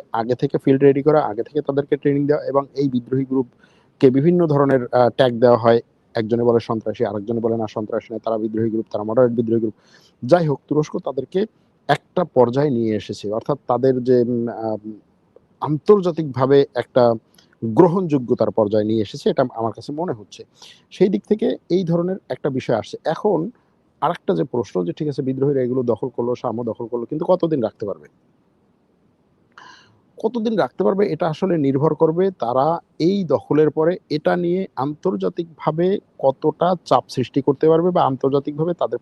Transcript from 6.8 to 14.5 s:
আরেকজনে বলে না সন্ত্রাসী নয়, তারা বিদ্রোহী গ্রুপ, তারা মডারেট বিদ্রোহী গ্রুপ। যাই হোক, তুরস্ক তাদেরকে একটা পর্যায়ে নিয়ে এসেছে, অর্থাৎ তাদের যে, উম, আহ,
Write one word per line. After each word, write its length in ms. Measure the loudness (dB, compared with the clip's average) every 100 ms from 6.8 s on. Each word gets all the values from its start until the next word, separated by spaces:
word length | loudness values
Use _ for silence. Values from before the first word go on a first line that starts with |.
| -6 -4
আরেকজনে 360 | -4 -4 -6 -4
বলে 160 | -2 -2
না 100 | -4
সন্ত্রাসী 380 | -6 -6 -6 -6
নয়, 100 | -8
তারা 140 | -4 -4
বিদ্রোহী 320 | -4 -2 -2
গ্রুপ, 160 | -4 -6
তারা 120 | -6
মডারেট 280 | -2 2 2
বিদ্রোহী 280 | 2 0 0
গ্রুপ। 140 | 0 -6 _ _ _ _
যাই 220 | 2 2 2
হোক, 140 | -2 -2
তুরস্ক 300 | -2 -2 -4
তাদেরকে 480 | -8 -8 -6 -4 -4 _ _ _ -2
একটা 360 | -2 _ -4
পর্যায়ে 460 | -2 2 2 2 0
নিয়ে 260 | 0 -2 -2
এসেছে, 360 | -6 -10 -6
অর্থাৎ 260 | -6 -4 -6 -2
তাদের 380 | 0 2 0
যে, 180 | 2 2
উম, 260 | 2 -2
আহ, 280 | -4